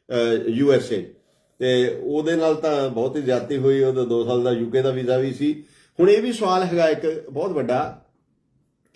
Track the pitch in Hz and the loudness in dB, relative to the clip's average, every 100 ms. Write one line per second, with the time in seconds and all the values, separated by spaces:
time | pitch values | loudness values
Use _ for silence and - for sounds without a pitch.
0 | - 123 117 113 113 117 143 127 - 107 | -4 0 2 0 0 0 4 2 2 -6
1 | 85 - _ _ _ - 127 123 123 - | -6 -16 _ _ _ -4 0 2 2 -2
2 | - 147 156 165 160 156 156 147 135 113 | -4 -2 -2 0 0 0 0 0 -2 -2
3 | 127 147 131 123 113 139 135 135 131 131 | -4 -2 -2 -2 -2 0 2 2 2 0
4 | 117 117 117 123 123 117 117 131 135 127 | 0 0 0 0 0 0 0 0 0 -2
5 | 123 127 135 127 147 151 - _ _ - | 0 0 0 -2 -4 -4 -10 _ _ 2
6 | 185 220 247 226 202 185 180 170 160 147 | 4 4 2 -2 0 0 0 2 2 2
7 | 160 160 - 139 185 156 123 127 156 - | -2 -6 -8 -6 -4 -4 -2 -2 -2 -10
8 | _ _ _ _ _ _ _ _ _ | _ _ _ _ _ _ _ _ _